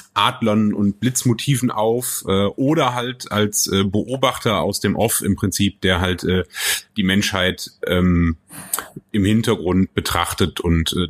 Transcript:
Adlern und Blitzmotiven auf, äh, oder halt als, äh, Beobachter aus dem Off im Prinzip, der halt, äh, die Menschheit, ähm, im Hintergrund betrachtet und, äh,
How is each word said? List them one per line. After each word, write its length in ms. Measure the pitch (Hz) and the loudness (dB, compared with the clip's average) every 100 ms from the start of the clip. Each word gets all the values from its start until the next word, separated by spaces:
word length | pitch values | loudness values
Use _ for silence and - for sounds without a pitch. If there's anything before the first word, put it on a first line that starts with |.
| - | -6
Adlern 580 | - 107 127 110 107 107 | 0 0 0 2 4 2
und 240 | 101 101 98 | 2 0 0
Blitzmotiven 720 | 123 127 127 113 - 131 123 | -2 0 0 0 0 0 0
auf, 540 | - 110 120 - - - | 0 0 0 -4 -8 -2
äh, 200 | 95 101 | 0 0
oder 480 | - 135 160 131 | 0 0 2 2
halt 360 | 123 123 127 - | 0 -6 -8 -4
als, 360 | 104 104 - - | 0 0 0 0
äh, 180 | 95 | 2
Beobachter 760 | 98 104 - 131 127 123 120 101 | 2 0 -2 0 0 0 -2 0
aus 200 | 82 101 | 0 -2
dem 160 | 104 - | -2 0
Off 240 | 110 - | 0 0
im 160 | - 95 | -2 0
Prinzip, 440 | 104 - 101 - | -2 0 -2 0
der 180 | 92 90 | 0 2
halt, 240 | 92 90 | 0 -2
äh, 200 | - 92 - - - - - - | 0 -2 -2 -6 -4 -4 -6 -2
die 60 | |
Menschheit, 640 | 92 98 101 95 90 87 - - - | 0 2 0 0 -2 -2 -10 -10 -2
ähm, 500 | 90 90 87 85 80 _ - - - - - - | 2 4 4 2 -2 _ -20 -8 -8 -8 -18 -6
im 120 | 107 | 0
Hintergrund 720 | 98 110 113 107 82 92 95 | 2 2 2 0 2 2 2
betrachtet 640 | - - - 85 - 90 - | 0 -2 -2 -2 0 -2 0
und, 320 | 85 82 80 | 0 2 0
äh, 120 | - | -2